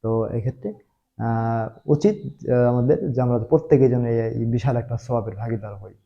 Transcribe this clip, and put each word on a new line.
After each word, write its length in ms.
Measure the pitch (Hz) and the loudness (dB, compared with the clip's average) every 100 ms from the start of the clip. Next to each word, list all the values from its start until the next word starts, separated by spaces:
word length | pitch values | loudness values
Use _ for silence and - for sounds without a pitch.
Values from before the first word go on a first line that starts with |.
তো 240 | 113 113 110 | 0 0 0
এক্ষেত্রে, 480 | 117 117 - 208 208 _ _ _ - | -2 -4 -6 -10 -10 _ _ _ -6
আহ, 500 | 113 113 113 113 110 - - | -2 0 0 -2 -4 -8 0
উচিত, 640 | 147 202 208 135 - - | 2 2 0 -8 -10 0
আহ, 200 | 123 120 | 2 4
আমাদের 420 | 123 123 156 165 | 2 2 2 0
যে 100 | 123 | 0
আমরা 180 | 123 120 | 2 0
প্রত্যেকেই 500 | 117 156 - 127 131 | 2 0 4 4 6
যেন 160 | 123 120 | 4 0
এই, 140 | 117 | 0
এই 260 | 113 113 117 | -2 -2 -2
বিশাল 320 | 120 123 120 | 0 0 -2
একটা 200 | 120 120 | -2 -8
সওয়াবের 380 | - 120 110 101 | -4 -4 -4 -8
ভাগীদার 400 | 117 113 104 101 | -6 -6 -6 -14
হই 160 | 98 - | -16 -20